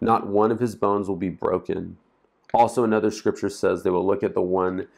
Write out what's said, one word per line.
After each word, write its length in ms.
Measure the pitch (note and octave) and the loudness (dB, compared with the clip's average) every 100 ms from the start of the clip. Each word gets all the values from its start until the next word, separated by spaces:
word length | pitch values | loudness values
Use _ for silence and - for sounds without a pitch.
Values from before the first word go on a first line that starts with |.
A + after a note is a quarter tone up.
"Not 240 | A2+ A2+ G2+ | 0 0 0
one 260 | G2+ A2 | 2 2
of 80 | A2+ | 2
his 160 | B2 G2 | -2 0
bones 320 | G2+ G2+ F#2+ | 0 0 -2
will 80 | F2+ | -4
be 140 | F#2 | -4
broken." 680 | E2 - F2+ - F2 F2 F2+ _ _ _ _ - A#2 | -4 -2 -2 -2 -6 -8 -14 _ _ _ _ -2 2
Also, 280 | A#2 - | 2 4
another 280 | A#2 G#2+ G#2 | 2 2 2
scripture 380 | - G#2+ - G2 | 0 -2 -2 -6
says, 340 | - F#2+ F#2 | -2 0 0
"They 80 | F#2+ | 0
will 160 | F2 F#2 | 0 0
look 160 | G2+ | 0
at 100 | G2+ | -2
the 80 | F#2 | -2
one 460 | F2+ F#2 F#2 F#2 F2+ | 0 0 0 -2 -8